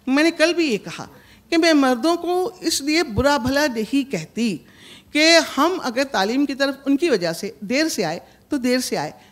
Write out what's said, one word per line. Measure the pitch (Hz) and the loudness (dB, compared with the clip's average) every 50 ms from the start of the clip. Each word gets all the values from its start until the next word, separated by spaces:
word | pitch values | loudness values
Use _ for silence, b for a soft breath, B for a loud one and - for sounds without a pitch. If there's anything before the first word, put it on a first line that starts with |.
| b 254 | b 0
मैंने | 262 285 311 339 | 2 2 2 2
कल | 330 - 302 339 339 | 2 2 2 2 2
भी | 349 330 294 | 2 0 0
ये | 220 | 0
कहा | 185 - 175 - - 123 - B B B B B B B - | -2 -4 -8 -12 -12 -14 -16 B B B B B B B -2
कि | 339 | 0
मैं | 330 330 330 320 | 2 4 4 6
मर्दों | 285 269 254 254 233 233 330 339 | 6 4 4 2 2 2 0 0
को | 339 339 339 359 359 370 - - - - | 0 -2 -2 -2 -2 -2 -4 -6 -6 -4
इसलिए | 330 - - 269 294 302 330 359 | -4 -4 -2 -2 0 0 0 0
बुरा | 285 202 214 254 285 285 | -2 -2 0 2 2 2
भला | 285 233 254 277 285 302 | 2 0 0 0 0 0
नहीं | 302 233 226 214 - - 277 262 | 0 -2 -4 -4 -2 -2 -2 -2
कहती | 277 - 170 160 - - 208 233 233 175 143 - B B B B B B B B B - | -2 -6 -8 -8 -6 -4 -2 -2 -2 -2 -4 -8 B B B B B B B B B 0
कि | 294 311 320 339 330 285 - - | 2 4 6 6 4 4 2 0
हम | 262 285 339 381 | 0 0 2 0
अगर | 320 - 254 220 247 277 | -2 -4 -4 -2 -2 -4
तालीम | 269 - 202 190 208 240 277 285 | -2 -2 -2 0 0 0 0 -2
की | 269 277 | -2 -2
तरफ | 247 277 277 269 277 - | -2 -2 -2 -4 -4 -2
उनकी | 277 277 285 339 339 | 0 0 2 2 2
वजह | 254 185 175 165 165 | 2 2 0 -2 -4
से | 165 - 196 - - 208 | -4 -8 -10 -10 -10 -6
देर | 190 247 277 320 | -2 0 0 0
से | 320 - - 190 | 0 -2 -2 -4
आए | 156 165 - - b b b b - | -4 -4 -8 -12 b b b b -6
तो | 302 | -4
देर | 285 233 254 247 254 | -2 0 0 0 0
से | 247 - - | 0 -2 -4
आए, | 170 143 151 - b b b | -4 -6 -6 -10 b b b